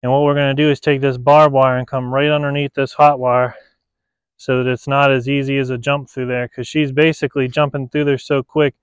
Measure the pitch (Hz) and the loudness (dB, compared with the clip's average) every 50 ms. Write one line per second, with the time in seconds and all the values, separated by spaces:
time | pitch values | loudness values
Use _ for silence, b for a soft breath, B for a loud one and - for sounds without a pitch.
0 | - 123 131 139 147 143 143 143 143 139 135 139 151 151 143 - - 151 147 135 | 0 0 0 2 2 2 2 2 0 0 0 2 2 2 0 0 0 -2 -2 0
1 | 135 139 127 123 123 143 143 151 156 147 139 135 131 131 127 127 127 - - 135 | 0 -2 -2 0 2 4 6 6 6 6 4 4 2 4 2 0 -4 -4 -6 -6
2 | 127 123 131 135 143 147 151 147 147 143 139 143 143 135 _ - 139 127 - - | -6 -4 -2 0 0 2 0 0 -2 -2 -2 -4 -4 -4 _ -4 -4 -4 2 4
3 | 147 147 143 131 127 127 123 123 127 120 B B B B B _ _ _ _ _ | 4 4 4 2 0 0 2 2 0 0 B B B B B _ _ _ _ _
4 | _ _ _ _ _ _ _ _ - - 131 127 127 127 123 120 - 143 135 139 | _ _ _ _ _ _ _ _ -6 -4 -2 -2 0 -2 -4 -4 -4 -4 0 2
5 | 143 139 135 131 120 135 143 143 135 135 139 139 135 127 131 120 117 143 143 143 | 2 2 2 0 0 -2 -4 -4 -2 -2 -2 -4 -2 -4 -6 -6 -4 -4 -4 -4
6 | 135 _ _ 135 127 123 127 123 123 120 _ - 123 - - 156 151 139 131 143 | -4 _ _ -10 -6 -6 -4 -6 -6 -8 _ -12 -12 -6 -2 -2 -2 -2 0 2
7 | 151 160 156 - - 135 _ 143 131 127 127 151 151 143 - 143 135 123 - 151 | 2 2 2 -2 -6 -4 _ -2 -4 -2 0 -2 -2 -2 -2 -8 -8 -6 -4 -2
8 | 147 143 139 127 - - 147 139 131 _ _ 156 151 143 - _ | 0 0 -2 -2 -2 -4 -4 -4 -4 _ _ 0 0 0 -2 _